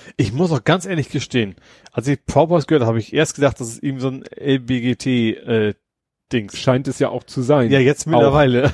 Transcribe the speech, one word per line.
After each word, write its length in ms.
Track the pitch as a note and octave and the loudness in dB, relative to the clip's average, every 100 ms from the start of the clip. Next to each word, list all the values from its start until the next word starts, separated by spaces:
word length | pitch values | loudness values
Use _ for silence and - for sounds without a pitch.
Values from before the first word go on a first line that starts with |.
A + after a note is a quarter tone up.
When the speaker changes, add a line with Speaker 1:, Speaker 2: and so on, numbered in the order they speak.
| - - | -12 -2
Speaker 1:
Ich 160 | A2 | -2
muss 180 | A#2+ F3+ | 0 0
auch 120 | D3 | 0
ganz 220 | - F3+ F#3+ | 0 0 0
ehrlich 220 | F3 C3 | -4 -4
gestehen, 460 | D3+ - B2+ G#2 - _ - - | -4 -2 -2 -2 -6 _ -20 -12
als 140 | - B2 | -6 -2
ich 180 | C#3 - | -2 0
Proud 240 | - D#3+ | 2 2
Boys 160 | E3+ C#3+ | 2 2
gehört 160 | D#3 | 2
habe, 80 | A2+ | 2
habe 100 | A2+ | 0
ich 140 | G#2+ | -2
erst 220 | - D#3 - | -2 -2 2
gedacht, 240 | C#3 - | 0 0
das 80 | A#2+ | -10
ist 140 | A#2 | -8
eben 160 | C#3+ C3+ | -6 -4
so 100 | C3 | -6
ein 140 | C3+ | -6
L 360 | - - C#3 C3+ | -14 -8 -2 -2
B 220 | A#2+ B2+ | 0 -2
G 140 | A#2+ A#2+ | -2 -2
T, 360 | C3+ B2+ A2+ | 0 0 0
äh, 420 | G2+ - A2+ G#2+ G2+ _ _ _ _ - | -2 -2 0 0 -4 _ _ _ _ -6
Dings. 240 | B2+ G2+ - | -4 -4 -8
Speaker 2:
Scheint 300 | - B2+ C#3 | -4 -4 -4
es 100 | B2+ | -4
ja 120 | - | -4
auch 140 | B2 | -4
zu 180 | - - | -10 -6
sein. 260 | B2 D3 A#2+ | 0 2 4
Speaker 1:
Ja, 100 | C#3 | 4
jetzt 280 | B2+ D3 - | 2 0 0
Speaker 2:
Auch. 40 | |
Speaker 1:
mittlerweile. 600 | C3 A2+ C#3+ C#3+ B2 C3+ | 2 4 4 2 2 0